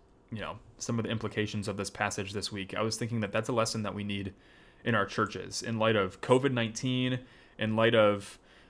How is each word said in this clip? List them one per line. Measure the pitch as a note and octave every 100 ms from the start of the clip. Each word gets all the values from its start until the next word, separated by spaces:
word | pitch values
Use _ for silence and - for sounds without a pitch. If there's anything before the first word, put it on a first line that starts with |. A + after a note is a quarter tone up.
| _ _ -
you | G#2+
know, | D#2+ G2 - -
some | - A#2
of | G#2+
the |
implications | A2+ G#2 - G#2 G#2+ G2+
of | G2+
this | G2
passage | - G#2 - G2
this | G2+ -
week, | G#2 F#2+
I | -
was | A2 A2
thinking | A#2 A#2
that | G2+
that's | A2 A2
a |
lesson | A#2+ A2+ A2+
that | G#2
we | G2+
need | G2+ G2 G2 - - - - -
in | A#2+
our | A2 G2
churches | - G#2+ F#2 F#2+ -
in | G2+ A2+
light | A2 G#2+
of | F#2+ -
covid | - B2+ C#3
nineteen, | B2 A2+ A2+ B2+ B2+ B2+ B2+ - - - -
in | A2
light | A2 A2+
of, | A#2 G#2 G2+ - - - - -